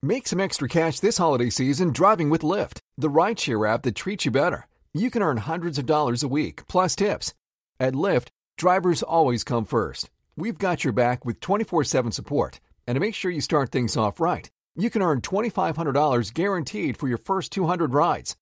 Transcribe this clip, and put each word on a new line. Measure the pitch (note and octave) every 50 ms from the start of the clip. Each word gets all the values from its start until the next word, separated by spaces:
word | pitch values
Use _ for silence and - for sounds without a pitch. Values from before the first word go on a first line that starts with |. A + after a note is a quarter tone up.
| -
Make | C#3 G3+ C4+ -
some | - - F3
extra | F#3 - - - D3 B2+
cash | - E3+ D#3+ E3 D3 -
this | - G3+ A#3
holiday | - F#3 E3 C#3+ B2 A#2+ B2
season | A2+ - C3 C3 C#3+ C3 F#3 E3+
driving | B2+ A#2+ E3 G3 A3 F3+ E3 D3
with | D3+ E3 -
Lyft, | D3+ F3+ G#3 F3+ - - - _ _ _ -
the | B2+ D#3
rideshare | C#3 D#3 E3+ G#3 A#3 - - - B2 G#2+ G#2+
app | G#2+ A2 D3 C#3+
that | C3 G#2+
treats | - - F#3 G#3 - -
you | C3+
better. | A2+ C3+ C#3+ F3 C#3+ - - _ _ _ _ _ _
You | D3 G#3 B3+
can | - A#3+ G#3
earn | E3+ C#3+ A#2
hundreds | G2 C#3+ E3 F3 E3+ F3 D3+ D3
of | C#3
dollars | B2 D#3 D3+ D3+ C3 A#2+ A#2+ C#3+
a | C#3
week, | B2+ D3 D3 F2 - - - _
plus | - F3+ F#3 F3+ -
tips. | - G3 G#3 F#3+ - - - - _ _ _ _ _ _ _ _ _
At | B2+ C3 C3
Lyft, | C3 E3 G3+ F3 C3+ - - _ _ _ _ _ -
drivers | D#3+ F3+ F#3 F#3+ E3+ F3+ E3+ - -
always | - E3 E3 D#3+ C3+ B2 A#2 -
come | - B2+ A#2 A2
first. | - - A#2+ G2+ D#2 - - - - _ _ _ _ _
We've | - D#3+ A3 A3+ -
got | - F#3 F3 D3+ -
your | C#3+ A2
back | G2+ A#2+ A#2+ B2 B2 -
with | B2+ A2 -
twenty-four | - - F#3+ G#3 A3+ - - E3+ C#3+
seven | - - C#3 A#2+ A#2 G#2
support. | - G2+ - C#3 C#3 G2+ - - - _ _ _ _ _
And | - B2
to | C3+
make | E3 G#3+ G#3
sure | - - F#3
you | F3+ D#3+
start | C#3 - - D3+ C3+ B2+ -
things | C#3 B2 A2 -
off | - A2 G#2 G2 -
right, | E3 E3+ F3 F#2+ - - _ _ _ _ _
you | - F3+ A#3
can | - A3+
earn | F#3+ F3+ D3+ C3 -
twenty-five | - F#3 G3 A3 A#3+ - - F3+ E3+ D#3
hundred | C#3+ E3+ D#3 B2+
dollars | C#3 D3+ D3+ C3 A#2+ A#2 G2
guaranteed | A#2 C#3+ E3+ G3+ G3+ F3+ D3+ - - G#3 G3 D3+ A#2+ -
for | - C3+
your | A#2+
first | A2+ - - G3 F#3+ E3+ -
two | - G3+ F#3
hundred | D#3 F3+ F3 E3+ C#3 A#2+
rides. | C#3+ D#3 F3 D3 F#2 - - - _